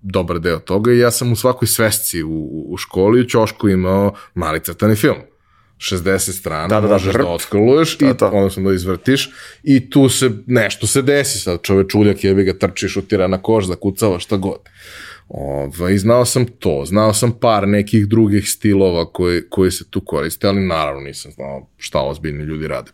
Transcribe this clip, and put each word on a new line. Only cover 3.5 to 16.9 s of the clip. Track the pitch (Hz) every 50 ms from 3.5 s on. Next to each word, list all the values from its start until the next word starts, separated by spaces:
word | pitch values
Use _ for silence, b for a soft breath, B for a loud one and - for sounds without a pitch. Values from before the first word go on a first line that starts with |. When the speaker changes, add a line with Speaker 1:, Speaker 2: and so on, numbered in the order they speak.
| - - - 104
Speaker 1:
imao | 95 92 92 92 95 98 101 101 98 B B B B
mali | 90 85 80 78 80
crtani | - - 82 - 107 104 107
film. | 107 - 147 - - - - _ _ _ _ _ _ _ _ _ _
Šezdeset | - - 98 90 82 95 95 92 - - 90
strana, | - - 85 78 76 80 90
Speaker 2:
Da, | 107 107
da, | 104
da, | 104
Speaker 1:
možeš | 104 95 92 98
da | 92 120
Speaker 2:
vrp. | 143 87
Speaker 1:
otkoluješ | 85 85 - - 110 101 107 120 131 160 165 160 -
i | - -
Speaker 2:
Da, | 135
da. | 123 - -
Speaker 1:
odnosno | 98 104 101 98 98 - 95
da | 95 98 95
izvrtiš | 92 87 95 92 85 - - 135 139 - B B B B B B B
i | B 147 139 127 131 -
tu | - 143 135 127
se | 127 - 131 127 107 104 -
nešto | - 123 120 107 98 - - -
se | 104 - 139
desi | 131 135 143 143 139 - - 101
sad, | - 95 87 85
čovek | - - 98 95 95 95
čuljak, | - 104 104 104 95 101 -
jebi | 98 98 98 98
ga, | 95 90 -
trči, | 104 95 92 - 107 95
šutira | - 101 95 - 107 95 92
na | 92 95 92
koš, | - - 113 110 95
zakucava, | 92 90 - - 101 95 - 113 107 92 87
šta | - - 107
god. | 98 95 95 - - - B B B B B B B B B B B B -
Ovaj, | - 69 69 69 69 71 69 69 67 82 87 90 98 101
znao | 92 110 120 123 120
sam | 117 - 131 120
to, | - - _ - 120 76 71 71
znao | 76